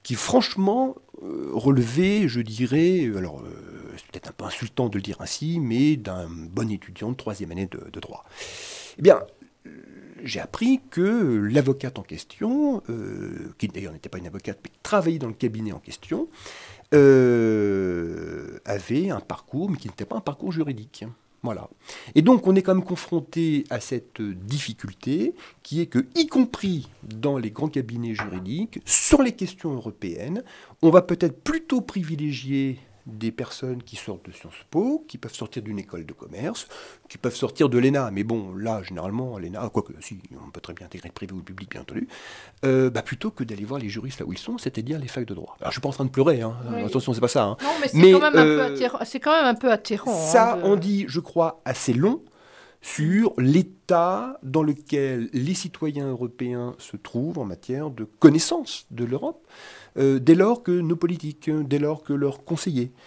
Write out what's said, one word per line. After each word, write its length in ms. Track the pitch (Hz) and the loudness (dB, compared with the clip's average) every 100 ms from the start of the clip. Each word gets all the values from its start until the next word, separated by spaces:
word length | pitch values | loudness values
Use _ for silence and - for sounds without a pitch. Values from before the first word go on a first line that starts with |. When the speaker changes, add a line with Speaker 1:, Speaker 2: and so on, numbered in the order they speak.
Speaker 1:
qui 140 | - | -6
franchement, 800 | 120 - 254 - - 190 240 262 - _ - | -4 4 2 2 0 2 2 0 -4 _ -16
euh, 260 | 90 - 67 | -10 -8 -4
relevait, 760 | 78 123 135 113 135 185 208 170 | 0 4 4 4 2 2 4 2
je 100 | 120 | 0
dirais, 600 | 113 110 123 143 170 185 | -4 -2 0 4 4 2
euh, 140 | 127 98 | 0 -2
alors, 240 | 90 71 | -6 -8
euh, 520 | 58 82 - - - 82 | -14 -14 -16 -16 -16 -16
c'est 100 | - | -16
peut-être 220 | - - | -16 -14
un 20 | |
peu 140 | - | -12
insultant 420 | 101 - 113 - 123 | -10 -8 -6 -2 0
de 80 | |
le 60 | 101 | -2
dire 160 | 98 - | -6 -10
ainsi, 400 | - - 156 170 | -8 -6 -4 -2
mais 380 | 127 117 151 147 | 0 4 4 2
d'un 280 | 101 92 82 | -2 -8 -8
bon 420 | 82 80 95 113 | -10 -8 -4 -4
étudiant 400 | 101 - 92 107 | -4 -10 -10 -8
de 60 | 127 | -6
troisième 340 | - 98 87 | -8 -8 -8
année 160 | 87 95 | -6 -6
de, 120 | - - | -8 -14
de 80 | - | -16
droit. 240 | - - - - - - - - - - | -14 -18 -18 -16 -16 -14 -14 -16 -16 6
Eh 40 | |
bien, 180 | 160 - - _ - _ - | 8 8 4 _ -20 _ -20
euh, 40 | - - - - - | -20 -20 -20 -20 -14
j'ai 160 | 117 117 | -10 -8
appris 400 | - - 233 262 - | -8 0 2 2 0
que 120 | 165 190 233 165 110 104 | 0 2 4 4 2 4
l'avocate 480 | 135 135 135 127 117 | 4 4 0 -4 -10
en 40 | |
question, 800 | - 82 - - 214 269 294 240 - | -12 -14 -16 -6 -2 2 0 0 -4
euh, 600 | 117 101 98 98 - - - | -8 -8 -8 -8 -10 -14 -6
qui 100 | 104 | -6
d'ailleurs 240 | 98 95 | -6 -10
n'était 180 | 78 - | -12 -12
pas 100 | 95 | -12
une 80 | 85 | -12
avocate, 320 | 95 - - | -10 -12 -12
mais 60 | - | -16
qui 100 | _ | _
travaillait 380 | - 208 165 160 | 0 2 2 -2
dans 80 | 120 | -6
le 60 | |
cabinet 400 | 107 120 110 107 | -4 -4 -2 -8
en 60 | - | -8
question, 500 | - - - 214 330 - - - - - _ | -14 -18 -8 -6 -6 -10 -20 -18 -20 -20 _
euh, 1600 | 151 139 131 123 120 113 107 101 98 95 87 85 82 82 78 - - | 8 10 10 8 6 4 4 2 2 0 -2 -4 -6 -8 -10 -12 -12
avait 460 | - 101 90 127 190 | -8 -8 -2 -2 -2
un 100 | 110 | -4
parcours, 500 | - - _ 135 202 | -8 -14 _ -6 -4
mais 60 | 147 | -6
qui 120 | 113 | -8
n'était 160 | - | -12
pas 100 | 104 | -8
un 60 | 226 | -6
parcours 320 | 170 139 - | -6 -6 -6
juridique. 500 | 160 147 117 113 - 110 120 _ _ | -4 -4 -6 -12 -16 -16 -16 _ _
Voilà. 280 | 120 101 - - - - - | -8 -8 -12 -20 -20 -18 2
Et 60 | 151 | 4
donc, 260 | 175 247 185 | 6 6 6
on 80 | 190 | 4
est 40 | |
quand 140 | 185 | 4
même 80 | 190 | 0
confronté 800 | 185 180 - 170 139 165 165 147 - | 0 -8 -4 -4 -4 -2 0 0 -2
à 100 | 123 | -8
cette 420 | - 123 - - | -6 -8 -8 -8
difficulté, 1120 | 104 90 98 143 135 113 104 - 123 156 254 - - _ | -8 -8 -6 -6 -6 -10 -12 -8 -4 -2 -2 -4 -20 _
qui 160 | - 156 | -6 -4
est 60 | |
que, 200 | 170 - 262 | 0 0 0
y 120 | 339 311 | 0 2
compris 640 | 262 247 - 196 165 - - | 2 2 0 -2 -4 -6 -18
dans 360 | - 110 143 139 | -16 -4 -2 -2
les 120 | 110 | -4
grands 200 | 107 156 | -4 -4
cabinets 440 | 143 117 117 117 | -4 -6 -6 -6
juridiques, 680 | 110 104 92 92 147 226 - | -6 -6 -8 -6 -6 -6 -8
sur 380 | - - - 285 | 0 2 6 6
les 100 | 254 | 6
questions 420 | 226 185 - 165 | 0 -8 -6 -6
européennes, 680 | 131 110 - 95 82 113 202 - - - - | -4 -8 -8 -8 -8 -6 -8 -10 -20 -20 4
on 80 | 165 | 8
va 120 | 180 | 8
peut-être 400 | 180 170 175 - | 6 0 0 0
plutôt 380 | - 320 - 254 | -4 -4 0 -2
privilégier 1000 | - 202 156 156 151 127 131 139 135 123 - _ | -2 -6 -6 -4 -4 -6 -2 0 0 -4 -14 _
des 260 | - 110 113 | -18 -6 -6
personnes 500 | 113 120 - 131 123 | -4 -10 -8 -8 -8
qui 140 | 120 | -10
sortent 320 | 104 - 90 - | -12 -10 -12 -14
de 40 | |
Sciences 220 | - 82 - - | -20 -20 -20 -4
Po, 340 | 156 233 311 311 | 0 0 -2 -6
qui 100 | - | -14
peuvent 160 | 117 | -14
sortir 300 | - 113 127 | -10 -10 -10
d'une 160 | 107 101 | -8 -10
école 260 | - 87 | -8 -14
de 80 | 76 | -14
commerce, 540 | - - 92 151 233 - - - - _ | -18 -16 -10 -8 -8 -12 -18 -20 -20 _
qui 100 | - | -6
peuvent 180 | 123 | -6
sortir 320 | - 123 - 147 | -4 -6 0 2
de 120 | 120 | 4
l'ena. 320 | 131 143 120 | 4 2 -2
Mais 120 | 98 | -4
bon, 300 | 110 113 95 | -2 -4 -6
là, 300 | 92 113 110 | -8 -6 -6
généralement, 560 | 92 90 90 110 127 107 | -8 -8 -6 -6 -6 -8
l'ena, 280 | 87 104 113 | -10 -8 -4
quoique, 200 | 113 - 82 | -4 -4 -14
si, 200 | - 98 - 71 | -16 -16 -18 -20
on 60 | 73 | -18
peut 100 | - | -18
très 120 | - | -18
bien 120 | 85 | -18
intégrer 240 | 90 90 85 | -16 -16 -16
le 40 | |
privé 200 | - 98 | -14 -12
ou 40 | 95 | -12
le 60 | |
public, 280 | 82 95 98 | -14 -16 -16
bien 100 | - | -16
entendu, 260 | - - 254 - - - - _ | -10 -10 -10 -12 -20 -20 -20 _
euh, 260 | 135 131 127 | 2 4 2
bah, 100 | 113 | 0
plutôt 300 | - - 220 | -8 -8 -8
que 120 | - | -6
d'aller 220 | 117 101 | -8 -8
voir 140 | 104 139 | -10 -8
les 100 | 107 | -8
juristes 300 | 107 127 - | -8 -10 -10
là 80 | - | -8
où 60 | |
ils 40 | 92 | -8
sont, 220 | - 240 | -8 -8
c'est-à-dire 400 | 147 113 117 156 | -6 -8 -6 -8
les 80 | 131 | -6
facs 180 | 135 | -8
de 80 | 117 | -8
droit. 220 | 90 - - | -10 -12 -10
Alors, 120 | - | -8
je 40 | |
suis 60 | - | -6
pas 80 | 139 | -6
en 40 | |
train 120 | 135 | -4
de 60 | 131 | -2
pleurer, 300 | 131 143 131 | 2 2 2
hein. 140 | 113 117 117 | -2 -8 -8
Speaker 2:
Oui. 120 | 117 | -6
Speaker 1:
Attention, 320 | 104 131 131 | -2 -2 -2
c'est 60 | 117 | 0
pas 60 | 123 | 2
ça, 180 | 139 | 2
hein. 120 | 104 107 | 0 0
Speaker 2:
Non, 60 | 277 320 | -4 -2
mais 60 | 285 | 0
c'est 100 | 156 | 8
Speaker 1:
Mais, 140 | 185 | 10
Speaker 2:
quand 80 | 185 | 10
même 180 | 247 214 | 8 8
un 60 | |
peu 180 | 156 151 | 8 6
Speaker 1:
euh, 120 | 143 | 0
Speaker 2:
attirant, 260 | 139 247 - | 0 -2 -2
c'est 160 | - 269 | -6 -2
quand 160 | 294 | 2
même 200 | 320 269 | 4 4
un 0 | |
peu 160 | 226 262 | 2 2
attirant, 420 | 214 - 208 254 | 2 0 -4 -2
Speaker 1:
ça 400 | 190 156 233 226 | 0 6 6 6
Speaker 2:
hein, 40 | 175 | 4
de 60 | |
Speaker 1:
en 100 | 185 | 2
dit, 300 | 196 185 202 196 | 2 2 0 0
je 120 | 147 | -4
crois, 420 | - 170 165 - | -2 0 0 -2
assez 280 | - 127 - | -8 -4 0
long 280 | 120 190 311 - _ - - - _ | 4 2 0 -8 _ -20 -20 -20 _
sur 520 | - - 156 196 226 - | -10 -2 2 4 2 4
l'état 1040 | 127 165 185 - - 170 175 196 254 269 | 4 4 2 -8 0 2 2 0 -6 -10
dans 220 | 131 147 | -2 0
lequel 640 | 151 143 - 143 139 123 113 | 2 -2 -2 -2 0 -2 -2
les 200 | 127 139 | -2 -2
citoyens 540 | 185 170 - 156 143 139 | -4 -6 -6 -6 -4 -6
européens 680 | 123 123 120 123 123 123 - | -4 -6 -6 -6 -4 -8 -10
se 180 | - | -16
trouvent 420 | - - 117 151 165 | -16 -8 -4 -4 -6
en 60 | |
matière 460 | 107 87 - 131 151 | -8 -8 -6 -6 -6
de 160 | 113 | -8
connaissance 800 | 107 _ 156 156 - 339 254 - - | -12 _ 8 8 2 -2 -4 -12 -12
de 140 | 117 | -6
l'Europe, 420 | 120 131 285 330 _ - - - - - | -4 -4 -6 -8 _ -20 -20 -20 -10 2
euh, 200 | 139 135 | 2 4
dès 160 | 127 | 6
lors 300 | 170 202 233 | 6 6 2
que 80 | 208 | 0
nos 240 | 180 165 | 0 0
politiques, 540 | 170 170 175 151 147 - | 0 0 -2 -8 -8 -4
dès 280 | 156 139 143 | -4 0 0
lors 260 | 147 151 | 0 -4
que 100 | - | -4
leurs 320 | 143 143 135 | -2 -2 -4
conseillers, 480 | - 165 190 135 123 - | -6 -4 -2 -2 -2 -8